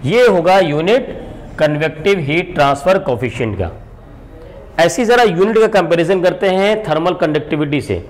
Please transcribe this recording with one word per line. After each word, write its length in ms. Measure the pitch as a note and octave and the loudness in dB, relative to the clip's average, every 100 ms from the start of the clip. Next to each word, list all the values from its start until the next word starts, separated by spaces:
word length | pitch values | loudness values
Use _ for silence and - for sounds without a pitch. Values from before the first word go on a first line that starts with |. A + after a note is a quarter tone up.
ये 220 | C3 A3+ B3 | 0 4 4
होगा 300 | F#3+ E3 F#3+ | 4 4 4
यूनिट 480 | E3+ D3 E3+ B3 - - - - - - | 2 0 2 0 0 -12 -14 -16 -16 -2
कन्वेक्टिव 600 | D#3 D3 D#3 D#3 G3 G3 | 0 0 -4 -2 -2 0
हीट 340 | C#3 D#3+ F3+ | 0 -4 -4
ट्रांसफर 440 | - C#3 C#3 F3+ F#3+ | 0 0 0 0 0
कोफिशिएंट 580 | F#3+ A#2 B2 - A2+ F#2 | -2 -4 -6 -4 -6 -4
का। 120 | F2 - - - - - - - - - - - | -6 -8 -20 -20 -20 -20 -20 -20 -20 -20 -10 0
ऐसी 240 | E3+ E3+ | 0 0
ज़रा 180 | A#3 B3 | 2 4
यूनिट 360 | A3+ E3 G3+ A3 | 4 2 2 4
का 80 | A3 | 4
कंपैरिजन 500 | G#3+ E3 E3+ E3 F#3+ | 2 2 0 2 2
करते 260 | F3 F3 G3 | 0 0 0
हैं 320 | F#3 G3 G#3+ | 2 0 0
थर्मल 300 | G#3 D#3 F3 F#3 | -2 -2 -2 0
कंडक्टिविटी 640 | D#3+ D3+ D3 D#3 D3 C#3+ | -2 -2 -2 -2 -2 -2
से। 180 | - F2+ | -2 -6